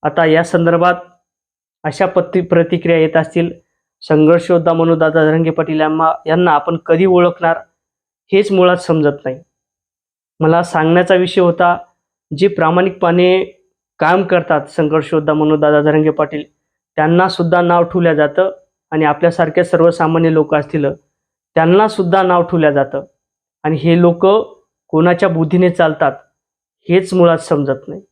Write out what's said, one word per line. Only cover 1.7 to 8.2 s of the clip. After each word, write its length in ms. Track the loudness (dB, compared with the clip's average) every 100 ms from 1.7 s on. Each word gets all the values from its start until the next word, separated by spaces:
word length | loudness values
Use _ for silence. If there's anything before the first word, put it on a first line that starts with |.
| _
अशा 220 | -10 -4 -2
पत्ती-, 400 | 0 -2 -4 0
प्रतिक्रिया 520 | 0 0 -2 0 0
येत 180 | 0 0
असतील, 360 | -2 -4 -6 -6 _ _ _ _ -2
संघर्ष 420 | 2 4 2 2
योद्धा 220 | 0 0
मनोजदादा 520 | 0 0 2 0 2
जरांगे 260 | 2 2 -2
पाटील 300 | -2 -4 -2
यांना, 320 | -2 0 -2 -2 -2
यांना 240 | 0 2
आपण 260 | 0 -2 -8
कधी 300 | -2 0 2
ओळखणार, 500 | 2 2 0 -4 -4 -6 _ _ _ _ _